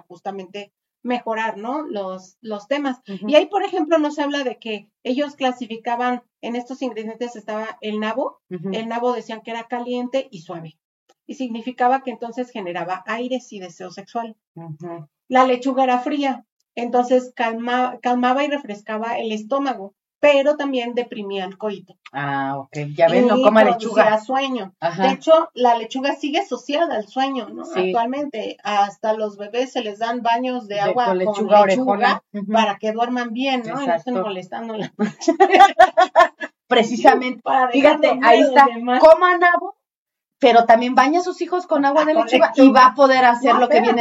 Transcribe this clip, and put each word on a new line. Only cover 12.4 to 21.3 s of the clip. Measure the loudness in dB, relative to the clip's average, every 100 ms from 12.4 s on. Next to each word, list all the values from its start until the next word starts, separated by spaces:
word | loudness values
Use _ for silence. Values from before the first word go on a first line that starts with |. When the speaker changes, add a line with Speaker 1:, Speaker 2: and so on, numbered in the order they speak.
| -10
Speaker 1:
generaba | -10 -10 -8 -8 -8 -8
aires | -8 -6 -8 -10
y | -16
deseo | -18 -16 -18
sexual. | -16 -12 -10 -10 -14 _ -20
Speaker 2:
Ujú. | -18 -16 -14 -16 -18 _ _
Speaker 1:
La | 2
lechuga | 2 0 -2 -2
era | 0 0
fría, | -4 -4 -4 -6 -12 _ _ -10
entonces | -4 -2 0 0 -2 -4
calma-, | -6 -4 -4 -2 -4 -4
calmaba | -4 0 0 0 -2
y |
refrescaba | -6 -8 -14 -10 -8 -6 -6
el | -6
estómago, | -8 -4 -4 -4 -6 -12 _ _ _
pero | 2 4 2 0
también | -4 -4 -4
deprimía | -6 -8 -10 -8